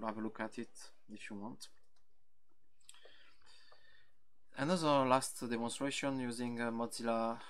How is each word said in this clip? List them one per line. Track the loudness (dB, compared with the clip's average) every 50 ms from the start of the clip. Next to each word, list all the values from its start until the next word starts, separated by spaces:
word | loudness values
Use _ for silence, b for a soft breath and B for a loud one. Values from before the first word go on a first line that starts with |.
| -4
have | -4 -2 -2
a |
look | -2 -4 -2 -4
at | -4 -4 -4 -6
it | -8 -8 -10 -14 -14 -14 -14 -16 -14 -12
if | -12 -10 -10 -8
you | -8
want. | -6 -6 -8 -8 -10 -12 -14 -14 -14 -16 -16 -16 -14 -14 -14 -14 -14 -14 -14 -16 -16 -14 -14 -14 -14 -14 -14 -14 -14 -14 -14 B B B B B B B B B B B B B B B B B B B B B B B B B B B -14 -14 -14 -14 -8 -2 2
Another | 4 6 6 6 8 8 8 10 10 10
last | 8 8 6 4 -4 -2 -2 0
demonstration | 2 2 2 0 0 0 0 0 0 2 2 2 2 2
using, | 0 0 0 0 0 0 0 0
uh, | 0 2
Mozilla | 2 2 0 0 -2 0 2 4 4 4 4 2 2 -2 -4